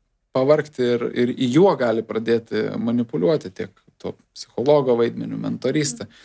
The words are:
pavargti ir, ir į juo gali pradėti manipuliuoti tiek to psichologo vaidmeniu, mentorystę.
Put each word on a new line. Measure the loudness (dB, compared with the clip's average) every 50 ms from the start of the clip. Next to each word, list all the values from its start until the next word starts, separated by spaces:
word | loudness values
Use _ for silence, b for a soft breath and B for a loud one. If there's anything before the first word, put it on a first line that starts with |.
| _ _ _ _ _ _ _
pavargti | 0 4 4 4 2 2 -2 -4 -2 0
ir, | 0 0 0 -2 -2
ir | 0 0 0 0
į | 0 -2 -2 2
juo | 4 6 6 6 4
gali | 2 0 0 0 -2 -2
pradėti | -4 -6 -6 -2 0 0 0 -2 -4 -4 -4 -4 -4 -4
manipuliuoti | -4 -4 -2 0 -2 -2 -2 -2 0 0 2 0 0 -2 -8
tiek | -10 -12 -12 -12 -12 _ _ _ _
to | _ -12 -12 -12 -12 _ _
psichologo | _ -20 -20 -12 _ -2 2 4 4 4 4 4 2 2
vaidmeniu, | 2 0 -2 -4 -8 -8 -8 -6
mentorystę. | -6 -6 -6 -4 -4 -2 -2 0 -2 -2 -4 -6 -10 b b b